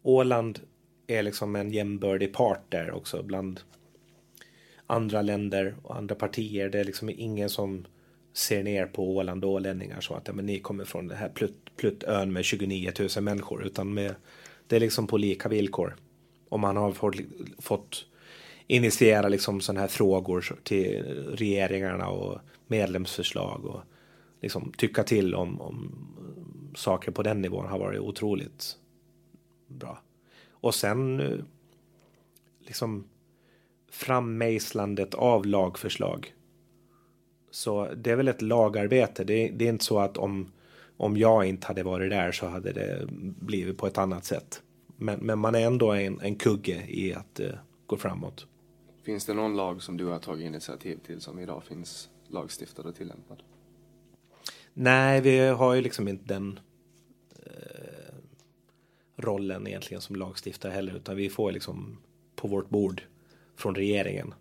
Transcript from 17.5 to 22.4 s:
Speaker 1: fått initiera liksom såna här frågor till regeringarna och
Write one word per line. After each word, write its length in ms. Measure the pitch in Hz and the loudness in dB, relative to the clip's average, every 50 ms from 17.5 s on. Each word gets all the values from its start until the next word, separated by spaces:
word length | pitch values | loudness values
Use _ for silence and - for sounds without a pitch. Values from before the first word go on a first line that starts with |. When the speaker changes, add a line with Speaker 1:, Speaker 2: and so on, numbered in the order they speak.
| - - | -14 -14
Speaker 1:
fått 460 | - - 107 98 - - - - - _ _ - - - - - - - - - - | -2 -2 -2 -2 -2 -10 -12 -12 -12 _ _ -20 -20 -20 -20 -20 -20 -20 -20 -20 0
initiera 600 | - 117 127 120 110 - - 123 110 107 104 101 101 | 4 4 6 6 4 6 8 8 10 10 8 6 4
liksom 320 | 101 98 - - 101 98 | 2 2 2 0 -2 -2
såna 180 | - - 101 95 | -2 -2 0 0
här 80 | 98 | -2
frågor 680 | 95 - - 110 95 95 95 92 95 90 90 90 - - - _ | -2 2 4 6 6 6 4 2 0 -2 -2 -2 -4 -10 -10 _
till 400 | - 104 98 92 98 - 52 - - 69 71 69 73 69 | 0 2 2 2 2 0 -2 -4 -4 -6 -6 -6 -6 -4
regeringarna 760 | - 113 101 98 98 95 92 95 95 95 92 95 92 92 92 | -2 0 2 2 2 2 2 0 0 -2 -2 -2 -2 -2 -2
och 300 | 95 95 95 95 95 - | -2 -4 -4 -6 -6 -8